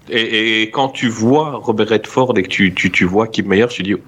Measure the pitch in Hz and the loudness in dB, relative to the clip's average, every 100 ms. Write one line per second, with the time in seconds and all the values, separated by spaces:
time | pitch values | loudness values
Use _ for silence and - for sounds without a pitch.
0 | - 113 110 110 113 110 107 - 135 - | -4 -2 0 0 0 0 0 0 -2 -2
1 | 123 107 110 147 156 120 113 110 107 107 | -4 0 2 2 2 -4 -2 0 2 0
2 | - - 127 110 - - 98 90 95 - | 0 0 2 0 -2 0 0 0 -2 0
3 | 90 98 113 - 98 95 120 - 92 104 | 0 2 0 -2 0 2 2 -2 -4 -4